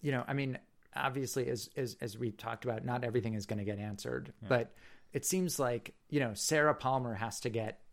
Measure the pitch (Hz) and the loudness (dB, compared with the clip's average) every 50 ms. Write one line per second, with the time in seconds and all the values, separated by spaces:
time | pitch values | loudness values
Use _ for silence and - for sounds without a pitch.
0 | - 143 135 123 - - 135 139 139 135 127 - - _ _ _ - _ - - | 0 0 2 2 0 0 0 0 0 0 -2 -4 -8 _ _ _ -20 _ -4 -2
1 | 131 135 127 139 135 120 - 135 123 131 127 113 - - - - 135 117 104 - | 0 0 0 -2 -2 -2 0 0 0 0 0 -2 -4 -6 -6 -4 -4 -4 -4 -6
2 | - 117 101 113 120 117 101 - - 113 117 110 - 123 113 110 123 127 120 123 | -8 -8 -6 -4 -4 -4 -4 -6 -8 -8 -8 -4 -2 -2 -2 -2 -2 -2 -2 -2
3 | 123 120 110 123 104 117 110 107 101 - 113 104 101 101 104 101 104 107 101 98 | -2 0 0 0 0 0 -2 -4 -4 -4 -4 -2 -2 -2 -2 -2 -4 -6 -6 -6
4 | - 123 123 127 120 117 - - - 107 135 120 113 - - - - - - - | -4 -4 -4 -4 -4 -8 -12 -8 0 2 2 2 2 0 -6 -14 -20 -20 -20 -20
5 | - - - 139 - - - 185 180 175 - - 139 123 123 117 - - - _ | -12 -8 -6 -2 0 0 2 2 2 0 0 0 2 2 0 0 -4 -8 -16 _
6 | _ _ - 147 135 117 104 98 - - 156 151 147 151 147 151 - 131 131 131 | _ _ 0 2 2 2 0 -2 0 4 6 6 8 6 6 4 4 2 2 2
7 | 127 120 110 95 113 113 107 - - 127 107 113 110 107 - - - - | 2 0 -2 -2 -2 -4 -4 -2 -2 -2 0 0 -2 -2 -4 -8 -14 -20